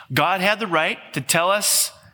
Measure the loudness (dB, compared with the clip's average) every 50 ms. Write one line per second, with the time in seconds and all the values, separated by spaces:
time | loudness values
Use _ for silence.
0 | -12 -4 -2 0 2 2 2 0 2 0 0 0 -2 0 0 0 0 0 -2 -6
1 | -10 -10 -8 -8 -4 0 0 2 2 2 2 0 0 0 0 0 -2 -2 -6 -12
2 | -20 -20